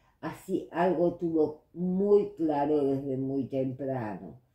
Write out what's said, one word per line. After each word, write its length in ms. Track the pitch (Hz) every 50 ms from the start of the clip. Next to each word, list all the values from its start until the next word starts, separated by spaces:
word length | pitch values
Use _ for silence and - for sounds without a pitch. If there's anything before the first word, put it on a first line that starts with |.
| _ _ _ _
Así 480 | - 160 143 - - - 190 - - - -
algo 420 | 160 175 185 170 - 175 170 170
tuvo 500 | - 180 170 160 160 156 147 151 - _ _ -
muy 560 | 165 180 185 180 190 202 202 208 202 196 - -
claro 480 | - 165 156 147 143 147 147 151 147 139
desde 320 | 139 139 135 139 139 131
muy 280 | 131 135 135 139 139 127
temprano, 960 | 113 139 135 131 135 127 - 143 131 135 127 113 107 98 90 95 85 - - _ _ _